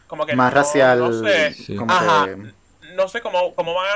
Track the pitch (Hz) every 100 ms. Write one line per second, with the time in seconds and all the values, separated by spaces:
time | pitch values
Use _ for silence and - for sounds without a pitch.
0 | _ 156 156 143 127 135 139 143 131 123
1 | 120 113 110 98 151 - 120 101 117 185
2 | 110 156 120 95 107 - _ _ 151 185
3 | 190 233 233 180 180 180 165 175 190